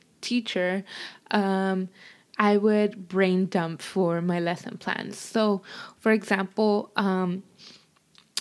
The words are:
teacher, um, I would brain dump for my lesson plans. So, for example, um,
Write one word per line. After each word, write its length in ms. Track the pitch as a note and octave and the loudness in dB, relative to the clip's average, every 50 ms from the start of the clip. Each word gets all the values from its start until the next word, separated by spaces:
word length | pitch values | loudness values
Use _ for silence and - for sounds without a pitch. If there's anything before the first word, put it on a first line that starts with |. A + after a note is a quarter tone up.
| _ _ _ _ - | _ _ _ _ -8
teacher, 600 | - A#3+ B3 A3+ - - F#3 F3+ F3+ F#3 G3 F#3+ - - - - - - - _ - - | -4 -4 -2 -2 -2 -2 -2 0 0 0 -2 -4 -8 -12 -16 -16 -16 -18 -16 _ -2 0
um, 580 | G#3 G3 G3 F#3+ F#3+ F#3+ F#3+ F#3+ F#3+ F#3+ F#3 - - - - - _ _ _ _ - | 0 2 2 2 0 0 0 0 -2 -4 -6 -8 -16 -20 -20 -20 _ _ _ _ 2
I 180 | G#3+ G#3 G#3 | 4 4 4
would 520 | G#3 G3+ G#3+ G#3+ G#3 G#3 G#3 G#3 G3 F3+ F3 | 4 4 4 4 4 2 0 -2 -6 -12 -4
brain 380 | F#3 F#3+ F#3+ F#3 F#3 F#3 F#3+ | 0 2 2 4 4 2 0
dump 360 | F3+ - F#3 E3+ E3 E3 - - | 0 0 -2 -2 -2 -6 -10 -10
for 400 | - - F#3+ F#3 E3+ E3+ E3+ E3+ | -6 -2 0 2 2 0 0 0
my 180 | F3+ F3 F3 | 0 0 0
lesson 380 | E3+ E3+ F3 - - - - - | -2 -2 -4 -6 -8 -12 -12 -10
plans. 400 | - - - - - - - - | -6 -6 -6 -4 -6 -8 -10 -12
So, 440 | - - - A#3 A3 G#3+ G3+ F#3+ - - - - - - - _ | -10 -4 0 0 2 2 2 0 -4 -8 -18 -16 -16 -18 -10 _
for 120 | - A3 A3 | 2 2 2
example, 800 | G#3+ - - G3+ F#3+ G3 F#3+ - - G#3+ G#3+ G#3 G#3 G#3+ - - | 2 2 0 0 0 0 -2 0 2 2 4 4 2 0 -2 -2
um, 460 | - G3+ G3 F#3 F#3 F#3 F3+ F3+ F#3 G3+ - _ - - - - - _ _ _ _ _ _ _ _ - _ - - | -2 0 2 2 2 0 0 -2 -4 -6 -12 _ -20 -20 -20 -20 -20 _ _ _ _ _ _ _ _ -18 _ -10 -10